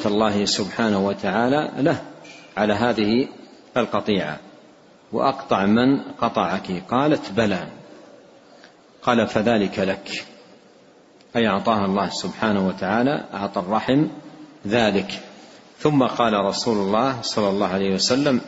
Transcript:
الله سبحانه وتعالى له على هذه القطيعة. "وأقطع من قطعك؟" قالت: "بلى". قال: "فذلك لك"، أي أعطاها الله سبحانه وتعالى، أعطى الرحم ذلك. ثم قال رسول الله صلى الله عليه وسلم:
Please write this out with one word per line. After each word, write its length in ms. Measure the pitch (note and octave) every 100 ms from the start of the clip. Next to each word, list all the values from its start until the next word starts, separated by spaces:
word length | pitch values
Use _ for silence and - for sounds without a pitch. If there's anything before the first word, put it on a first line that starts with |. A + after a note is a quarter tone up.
| A2
الله 380 | G#2 A2 G#2
سبحانه 600 | G2+ - F#2+ - A2+ G2 G2
وتعالى 640 | G2 G2+ G#2 A#2+ D3 D3+ -
له 240 | E3 B2 - - - - - F#2+
على 180 | G#2
هذه 540 | G#2 A#2+ A2 G#2 A#2 C#3+ - - - - B2+
القطيعة. 600 | A2 G#2 A2 G2 D2+ D2 - - - - - - -
"وأقطع 540 | A#2 C3+ - - A#2 G2+
من 340 | A2+ B2+ C#3 - -
قطعك؟" 600 | A#2 A2+ F#2 G2 G2 F2+ -
قالت: 420 | A#2+ D3+ C#3+ - G2
"بلى". 300 | G#2+ F#2 D#2+ - - - - - - - - - - - - -
قال: 240 | - A#2 G#2
"فذلك 520 | A2+ G#2+ A2 F#2+ A2
لك"، 460 | F#2+ - - - - - - - - - - - - - - A#2+
أي 120 | A2
أعطاها 360 | G2 G#2 G#2
الله 240 | G2 G2 F2
سبحانه 600 | - F#2+ - A2 G2+ F#2+
وتعالى، 560 | F2+ F#2+ A2 C3 D3+ -
أعطى 260 | G2 G2 G2+
الرحم 460 | F2+ A2 - C#3 D#3+ - - - - - G2+
ذلك. 540 | A#2+ A2 F#2+ F#2+ - - - - - - -
ثم 240 | D3+ C#3+
قال 420 | A#2 - A#2 G#2
رسول 320 | G2 F#2 B2 G#2+
الله 420 | G2 G#2+ C3+ B2
صلى 260 | - A2+ G2+
الله 180 | G2 F#2+
عليه 280 | F#2+ G2
وسلم: 460 | F#2+ - B2+ C#3+ A#2+